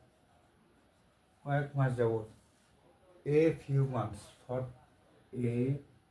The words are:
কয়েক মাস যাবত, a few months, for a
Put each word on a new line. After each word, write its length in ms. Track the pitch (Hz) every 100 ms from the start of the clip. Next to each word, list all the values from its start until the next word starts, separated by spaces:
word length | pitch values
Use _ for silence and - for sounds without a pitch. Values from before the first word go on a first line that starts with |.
| _ _ _ _ _ _ _ _ _ _ _ _ _ _
কয়েক 240 | 143 143 143 143
মাস 140 | 131 120
যাবত, 280 | 117 113 107 - _ _ _ _ _ _ - - 139
a 140 | 147 160 147
few 200 | - 139 135
months, 280 | 123 104 - - -
for 180 | - 127 127 - - _ _ _ _ 131 120
a 40 | 120 127 143 - - _